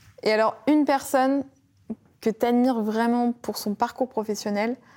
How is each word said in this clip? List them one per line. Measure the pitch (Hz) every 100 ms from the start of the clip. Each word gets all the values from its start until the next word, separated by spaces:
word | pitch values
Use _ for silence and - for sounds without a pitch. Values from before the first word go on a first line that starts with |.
| - -
Et | -
alors, | 214 220 - -
une | 302
personne | 285 269 - 269 262 277 - _ _ _ - 226 _ _
que | 226
t'admires | 208 240 240 254 233
vraiment | 214 220 233 240 240
pour | 240 - -
son | 214
parcours | 202 240 - 247
professionnel, | - 214 208 214 202 226 262 _